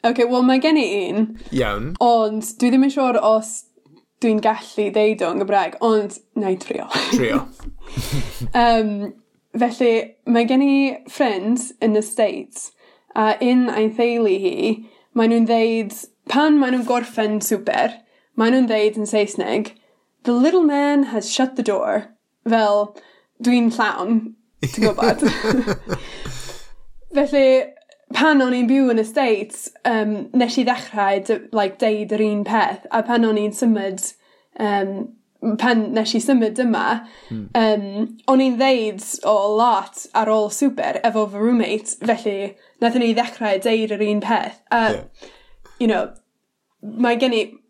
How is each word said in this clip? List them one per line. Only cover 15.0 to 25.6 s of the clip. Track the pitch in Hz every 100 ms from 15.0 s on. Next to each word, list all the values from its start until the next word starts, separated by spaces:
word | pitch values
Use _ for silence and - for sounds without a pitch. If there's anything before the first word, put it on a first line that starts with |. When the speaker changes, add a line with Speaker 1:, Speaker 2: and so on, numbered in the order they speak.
| _
Speaker 1:
mae | - 226
nhw'n | 233 226
ddeud, | 233 226 226 208 - - _ -
pan | 262 311 302
mae | 254
nhw'n | 254 233
gorffen | 240 233 - 214 214
super, | - 208 - - 147 - _ _ _ -
mae | 220
nhw'n | 262 240
ddeud | 220 214 214
yn | 208
Saesneg, | 214 208 - - 151 214 - _ _ _ _
"The | -
little | 240 277 370
man | 311 285 285 285
has | 262 220 202
shut | - 262
the | 262
door." | 220 196 - 202 - _ _ _ 233
Fel, | 226 214 208 208 - - _ _ _
dwi'n | 240 247 233
llawn, | 233 214 - 185 226 220 - _ _
ti'n | 135 -
gwbod? | 214 - 233 -
<laughs> | 262 - 220 254